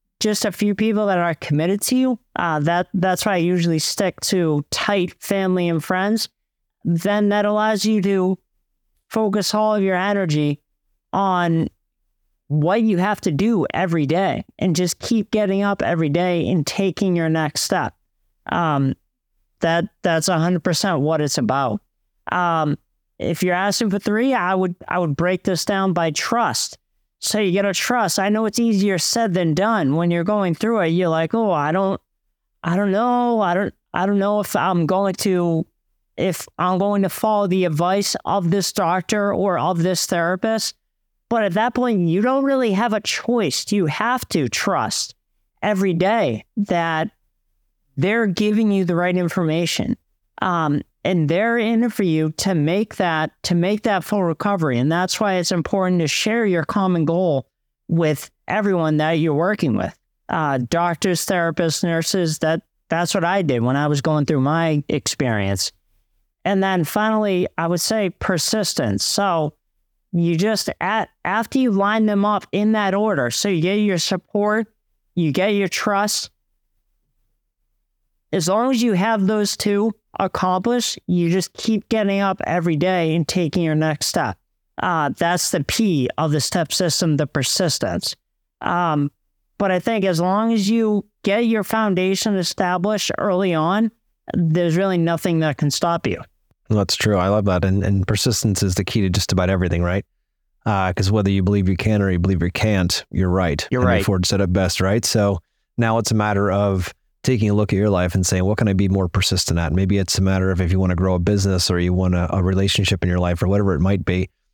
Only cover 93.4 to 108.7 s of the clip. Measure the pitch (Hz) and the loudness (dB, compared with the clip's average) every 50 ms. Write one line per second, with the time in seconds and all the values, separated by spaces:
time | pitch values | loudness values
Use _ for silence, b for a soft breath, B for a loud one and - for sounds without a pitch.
93.4 | 196 185 165 156 156 170 196 214 226 214 - _ _ _ _ _ _ - - 170 | 0 0 0 0 0 0 2 0 0 -2 -4 _ _ _ _ _ _ -6 -2 0
94.4 | 170 160 156 180 175 170 156 180 196 190 185 170 165 170 170 160 - 180 165 160 | 0 2 2 2 2 2 2 0 0 0 0 0 0 0 0 0 0 0 0 0
95.4 | 160 151 131 - 147 143 - - 180 170 170 170 - 110 87 - - - _ _ | 0 0 0 0 0 -2 0 0 0 0 0 -2 -2 -4 -4 -6 -8 -14 _ _
96.4 | _ _ _ _ _ - 110 104 98 - - - - 110 104 90 90 98 104 107 | _ _ _ _ _ 0 0 0 2 0 0 0 2 2 2 4 4 2 2 2
97.4 | 98 101 90 90 98 92 95 101 95 104 98 98 92 - 107 95 - 127 113 - | 2 2 2 2 2 2 2 2 2 2 2 2 0 0 0 0 0 0 0 0
98.4 | - 110 95 - 104 95 87 - 92 - - 113 98 92 85 92 - - 98 92 | 0 0 0 2 0 0 0 -2 -2 0 0 0 0 2 0 0 0 0 0 2
99.4 | 90 92 95 87 92 85 87 85 87 87 90 101 - _ _ _ _ _ _ _ | 2 2 2 2 2 2 2 0 0 0 0 -2 -4 _ _ _ _ _ _ _
100.4 | _ _ _ _ - 113 104 98 95 90 90 - 95 98 107 107 98 98 98 95 | _ _ _ _ -2 0 0 2 0 0 0 0 0 2 2 2 2 2 2 2
101.4 | 92 101 104 101 92 95 95 - - 107 107 104 98 95 90 87 90 95 95 78 | 2 2 2 2 2 2 0 0 0 2 2 2 2 2 2 2 2 0 2 2
102.4 | 85 90 - - 110 110 104 95 90 87 - - - - - 90 95 90 90 95 | 0 -2 0 0 0 0 2 2 0 0 -2 -4 -6 -4 -2 0 0 2 2 2
103.4 | 90 82 71 73 - - 127 127 127 123 117 104 98 113 98 90 87 - 101 98 | 0 0 -2 -4 -4 -4 -2 0 2 2 2 2 2 2 0 0 2 2 2 2
104.4 | 98 90 90 98 92 90 - - 92 95 104 117 - - - 113 101 101 95 85 | 2 2 2 2 0 0 0 0 0 0 0 0 0 0 0 2 2 2 0 -2
105.4 | - _ _ _ _ _ _ - 117 113 110 117 104 - 113 107 104 107 101 98 | -6 _ _ _ _ _ _ 0 0 2 2 0 0 0 0 0 2 2 2 2
106.4 | 101 98 95 101 104 101 95 92 87 - - _ _ _ _ _ - 131 127 104 | 2 2 2 2 2 2 2 0 -2 -4 -8 _ _ _ _ _ -2 0 2 2
107.4 | 110 104 101 104 104 - 104 95 104 104 98 90 92 90 - 95 90 - 95 92 | 2 2 2 2 2 2 2 2 2 2 2 2 2 2 0 0 0 0 0 0
108.4 | 92 98 104 - 113 101 | 0 0 0 0 0 2